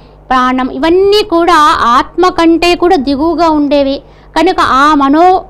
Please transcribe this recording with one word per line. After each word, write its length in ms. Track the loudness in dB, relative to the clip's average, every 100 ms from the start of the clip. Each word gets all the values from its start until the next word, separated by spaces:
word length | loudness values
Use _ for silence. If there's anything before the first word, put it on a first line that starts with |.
| -16 -16 -4
ప్రాణం 420 | -2 0 -2 -4
ఇవన్నీ 520 | -4 0 2 2 0
కూడా 540 | 0 0 2 2 2 0
ఆత్మ 480 | 0 0 -2 -2 -2
కంటే 460 | 0 0 0 0
కూడా 220 | 0 0 0
దిగువగా 520 | -2 -2 -2 -2 0
ఉండేవి. 540 | 0 0 0 -2 -4 -12 -20 -8 -2
కనుక 200 | 0 0
ఆ 340 | -2 0 2
మనో 500 | 2 2 2 2 2 -4